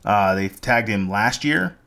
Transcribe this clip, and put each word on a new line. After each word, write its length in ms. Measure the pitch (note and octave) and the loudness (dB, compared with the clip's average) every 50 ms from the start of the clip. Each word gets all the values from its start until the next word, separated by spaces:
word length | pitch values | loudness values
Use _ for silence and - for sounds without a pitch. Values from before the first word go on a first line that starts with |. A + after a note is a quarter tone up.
| - | -2
Uh, 300 | - G#2 G#2 G2 F#2+ F#2 | 0 2 2 4 2 2
they 140 | F#2+ G2 F#2+ | 0 -2 -4
tagged 400 | - - - B2+ A#2+ A#2 A2+ A2+ | -6 -8 -2 0 0 0 2 0
him 200 | G#2+ G2 F#2+ F#2 | -2 -2 -2 -2
last 360 | G2 G2+ A2 A#2+ B2 - - | -2 0 0 0 -2 -2 -2
year 340 | D3 D3+ E3+ - B2+ - _ _ | -2 0 0 -2 -2 -6 _ _